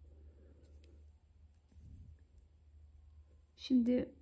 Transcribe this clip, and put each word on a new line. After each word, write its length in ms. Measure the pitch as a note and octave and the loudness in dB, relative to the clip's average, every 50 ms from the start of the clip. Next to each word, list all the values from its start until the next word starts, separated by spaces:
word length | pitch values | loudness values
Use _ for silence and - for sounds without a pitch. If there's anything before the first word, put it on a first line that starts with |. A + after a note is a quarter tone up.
| - - - - - - - - - - - - - - - - - - - - - - - - - - - - - - - - - - - - - - - - - - - - - - - - - - - - - - - - - - - - - - - - - - - - - - _ | -20 -20 -20 -20 -20 -20 -20 -20 -20 -20 -20 -20 -20 -20 -20 -20 -20 -20 -20 -20 -20 -20 -20 -20 -20 -20 -20 -20 -20 -20 -20 -20 -20 -20 -20 -20 -18 -16 -16 -16 -16 -16 -18 -20 -20 -20 -20 -20 -20 -20 -20 -20 -20 -20 -20 -20 -20 -20 -20 -20 -20 -20 -20 -20 -20 -20 -20 -20 -20 -20 _
Şimdi 600 | - - - C4 B3 A#3 A#3+ B3 B3 - - - - | -8 2 6 6 8 8 8 6 4 4 0 -6 -14